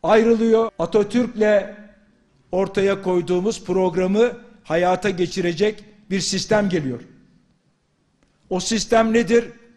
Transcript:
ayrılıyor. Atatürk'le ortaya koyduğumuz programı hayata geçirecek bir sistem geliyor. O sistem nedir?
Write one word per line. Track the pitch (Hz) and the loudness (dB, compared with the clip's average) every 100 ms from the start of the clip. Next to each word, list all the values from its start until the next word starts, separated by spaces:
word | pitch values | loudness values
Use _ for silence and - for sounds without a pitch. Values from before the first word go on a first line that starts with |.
ayrılıyor. | 160 220 226 226 226 226 226 - | 4 4 4 2 4 2 0 -4
Atatürk'le | 165 214 208 240 240 208 214 208 196 - - _ _ _ _ _ _ | 0 0 0 -2 -2 0 2 2 0 -14 -20 _ _ _ _ _ _
ortaya | 180 190 202 196 196 | -2 -2 0 0 0
koyduğumuz | 185 180 170 180 196 - | -2 -2 0 -2 -2 -4
programı | - 185 185 165 185 202 240 233 - - | -4 0 0 0 0 2 0 -2 -20 -20
hayata | - 160 180 185 208 | -4 0 0 0 -2
geçirecek | 180 175 196 175 165 208 214 - _ _ | -2 -4 -2 -4 0 -2 -4 -20 _ _
bir | 190 | -6
sistem | - 190 - 214 202 | -4 -6 0 0 0
geliyor. | 175 135 120 - - _ _ _ _ _ _ _ _ _ _ _ _ _ | -2 -4 -8 -14 -20 _ _ _ _ _ _ _ _ _ _ _ _ _
O | 180 | -6
sistem | - 208 - 226 226 | -4 -4 2 2 4
nedir? | 226 196 233 233 - - | 2 4 2 0 -16 -20